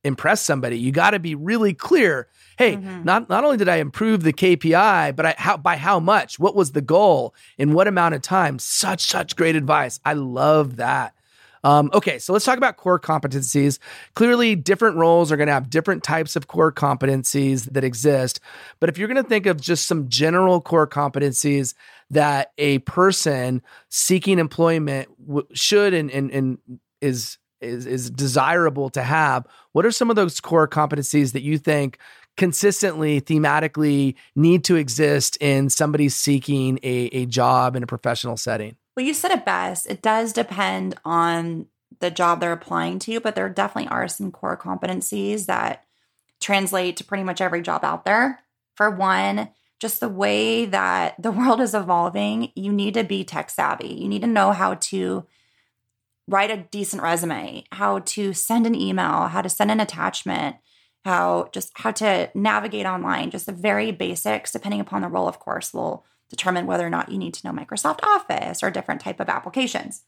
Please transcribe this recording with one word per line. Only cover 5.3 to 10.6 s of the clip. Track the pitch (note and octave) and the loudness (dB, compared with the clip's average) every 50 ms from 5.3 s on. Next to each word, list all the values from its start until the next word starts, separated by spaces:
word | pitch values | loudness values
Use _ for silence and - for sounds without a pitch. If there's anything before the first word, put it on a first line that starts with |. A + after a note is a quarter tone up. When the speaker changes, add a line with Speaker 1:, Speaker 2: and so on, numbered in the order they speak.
| - | 0
Speaker 1:
how, | - - F#3 G3+ | 0 0 0 0
by | D#3+ C#3 F3 F3 | 0 0 -2 -2
how | C#3 C#3+ F3+ G3+ F3 | 0 0 0 2 2
much? | D#3+ F#3 G#3+ G3+ B2+ - - | 4 4 2 2 2 -2 -4
What | - E3 G3+ - | 0 0 2 4
was | G3+ F3+ C3+ C#3 | 4 2 2 0
the | D3+ | -4
goal? | C#3 A#2+ D#3+ F#3 G#3+ G3 D#3+ C3+ A#2+ A2+ _ _ - - _ | 0 4 4 6 6 6 6 4 2 -4 _ _ -20 -20 _
In | - C#3+ D3 D3+ | 0 2 4 4
what | E3+ F#3+ | 4 4
amount | G#3 G3 F3+ E3+ E3 D#3 | 4 4 2 2 2 0
of | C3+ | -2
time?" | - - F#3 F#3+ F3 D3 C3+ B2 | -4 0 2 2 2 2 -2 -4
Such, | - - - - - F#3+ F#3+ - - | -6 -4 -4 -2 -2 -2 -2 -2 -2
such | - - F#3 E3+ D#3 - | -2 -2 -4 -4 -6 -2
great | - E3 E3 D#3+ | 0 0 2 2
advice. | D#3 C#3 C3 F3 D3 C#3 B2 - - _ | 0 0 2 0 0 0 -2 -6 -6 _
I | C#3+ D3+ | -4 -2
love | D3 C#3 B2+ B2 B2+ C#3 D3 D#3 D#3 | -2 -4 -4 -2 2 4 6 6 4